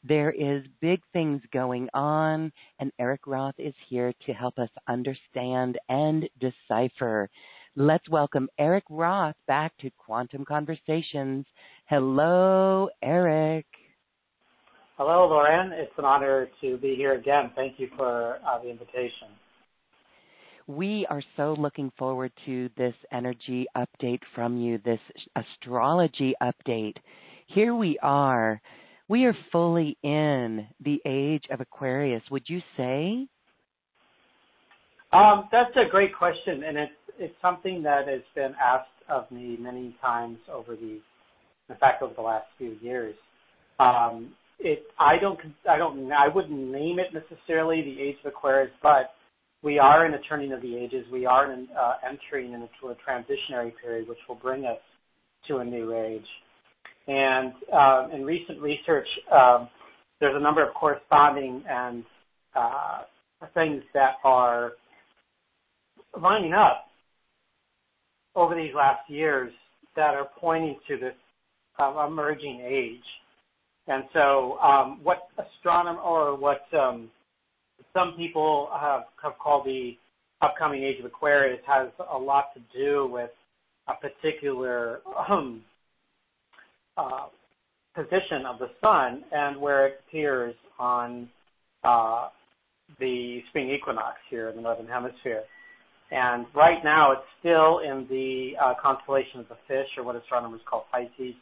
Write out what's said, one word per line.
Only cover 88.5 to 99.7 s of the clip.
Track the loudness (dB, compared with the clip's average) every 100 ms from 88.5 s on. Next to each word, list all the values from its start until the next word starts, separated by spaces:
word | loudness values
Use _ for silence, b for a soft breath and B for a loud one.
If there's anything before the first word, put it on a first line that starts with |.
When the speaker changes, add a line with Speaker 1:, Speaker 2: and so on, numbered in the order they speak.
| -10
Speaker 2:
the | -12 -2
sun | 2 4 2 -4 -8
and | -4 -4 -4
where | 0 2 2
it | 0 _
appears | -4 -2 -2 -4 -10 _ -6
on, | -2 -2 -4 -10 -16 _ _ _ _ _
uh, | 2 2 2 -4 -6 _ _ _ _ _ _ -8
the | -6 -4 -6 -12 -10
spring | -8 -6
equinox | -6 -6 -6 -8 -12 -14
here | -10 -10
in | -8
the |
Northern | -6 -6 -6
Hemisphere. | -8 -8 -10 -8 -8 -8 b b b b _ _
And | -2 -2 -2 -6
right | 6 6 6
now | 2 6 6
it's | 4 -4 _
still | 2 6 6 6
in | 0 -6 -4
the, | -4 -4 -4 -6 0
uh, | 0 2
constellation | 0 -2 -2 -2 -2 -12
of | -18
the | -20
Fish, | _